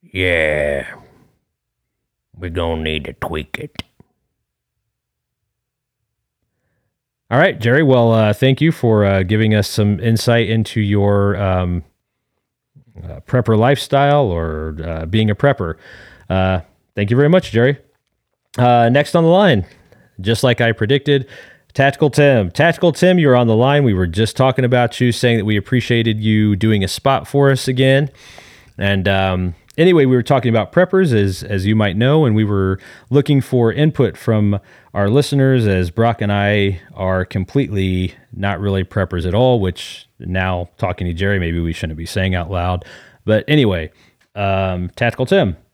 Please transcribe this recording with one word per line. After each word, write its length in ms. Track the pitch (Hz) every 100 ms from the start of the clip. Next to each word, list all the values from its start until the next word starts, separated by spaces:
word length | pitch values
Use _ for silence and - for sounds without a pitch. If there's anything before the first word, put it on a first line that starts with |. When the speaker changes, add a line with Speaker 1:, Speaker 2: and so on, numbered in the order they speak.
Speaker 1:
Yeah. 920 | _ 95 92 85 78 76 73 69 67 - - _ _ _ _ _ _ _ _ _ _ _ _ -
We're 140 | 87
gonna 320 | 82 85 80
need 240 | 80 78 69
to 80 |
tweak 440 | 71 - 78 73 -
it. 240 | 151 _ - _ _ _ _ _ _ _ _ _ _ _ _ _ _ _ _ _ _ _ _ _ _ _ _ _ _ _ _ _ _ _ _ _ _
Speaker 2:
All 80 | 120
right, 200 | 180 135
Jerry. 240 | 113 131
Well, 300 | 156 127 117
uh, 220 | 113 107
thank 260 | 104 131 131
you 100 | 156
for, 360 | 160 120 110 101
uh, 160 | 98
giving 320 | 92 107 110
us 120 | 107 98
some 320 | - 104 101
insight 520 | 113 113 - 117 107
into 300 | 113 110 -
your, 560 | 104 101 101 101 101 101
um, 460 | 101 92 90 87 - _ _ _ _ _ _ _ _ _ _ -
uh, 180 | 85 82
prepper 380 | - - 147 110
lifestyle 680 | 117 139 - 139 143 147 127
or, 500 | 85 82 78 80 78
uh, 220 | 82 80 82
being 240 | 107 110
a 40 |
prepper. 420 | 104 139 139 87 80 - - - - _
Uh, 320 | 95 92 92 - _ _
thank 160 | - 101
you 60 | 120
very 140 | 147
much, 200 | 180 -
Jerry. 280 | 113 123 139 _ _ _ _ _ _ _ -
Uh, 320 | 123 120 117
next 240 | 131 147
on 100 | 175
the 60 | 165
line, 340 | 180 202 117 87 - _ _ _ -
just 240 | 92 113
like 160 | 131 120
I 120 | 117
predicted, 540 | 113 104 139 143 139 127 - - - _
Tactical 340 | - 139 - 151
Tim. 420 | 127 143 127 92
Tactical 400 | - 160 165 180
Tim, 280 | 143 180 185
you're 180 | 147 123
on 120 | 120
the 60 |
line. 300 | 110 127 143
We 80 | 135
were 140 | 98 90
just 280 | 82 110
talking 300 | - 131 123
about 340 | 127 123 120 -
you, 140 | 123
saying 240 | 113 123 117
that 80 |
we 140 | 104 107
appreciated 600 | - 127 - 120 113 107
you 380 | 107 107 107 104
doing 260 | 110 107
a 60 | 95
spot 400 | - - 135 135
for 220 | 143 139
us 180 | 135 -
again. 400 | 127 135 135 147 - - - - - _ -
And, 280 | 98 98 95
um, 480 | 98 95 92 90 85 _ -
anyway, 300 | 170 175 135
we 100 | 127
were 60 |
talking 260 | 120 139 120
about 240 | 113 101
preppers, 400 | - 180 190 185
as, 300 | 117 101 92
as 240 | - 101 95
you 100 | 110
might 180 | 104
know, 300 | 92 123 151
and 100 | 147
we 100 | 107
were 360 | 107 101 95 95 - - _
looking 320 | 135 135 143
for 280 | 123 127 117
input 420 | 110 156 156 120 80
from 420 | - 107 104 101 _ - _
our 160 | - 101
listeners, 560 | 123 147 143 135 131 110
as 240 | 95 90
Brock 320 | 82 113 113
and 100 | 104
I 480 | 101 101 104 98 92 -
are 320 | - 95 92 90
completely 880 | 104 92 143 127 101 95 92 92 - _
not 260 | 95 101 95
really 240 | 101 98
preppers 440 | 92 - 92 90 90
at 80 |
all, 260 | 95 127 123
which 480 | 95 85 - - - _
now 520 | - 92 92 92 87 _
talking 280 | 95 90 90
to 60 |
Jerry, 260 | 82 98 101
maybe 220 | 85 85
we 140 | 82
shouldn't 240 | 80 85 78
be 80 | 82
saying 280 | - 95
out 160 | 92 82
loud. 360 | 92 87 90 - - - _ -
But 180 | 107 -
anyway, 420 | 151 120 90 78 _ _ _ _
um, 540 | - 101 95 95 90 90 -
Tactical 300 | 120 - 127
Tim. 320 | 196 123 82 _